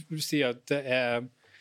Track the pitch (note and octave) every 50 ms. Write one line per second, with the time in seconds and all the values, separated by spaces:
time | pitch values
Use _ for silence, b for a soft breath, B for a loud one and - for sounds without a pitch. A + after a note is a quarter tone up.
0 | D#3 - E3 D3+ C#3+ - D#3+ D3 C#3 B2 A#2+ B2 - - C#3+ C#3+ C#3 C3 B2+ B2+
1 | B2 A#2+ A#2+ A#2+ B2 B2 - b b b b b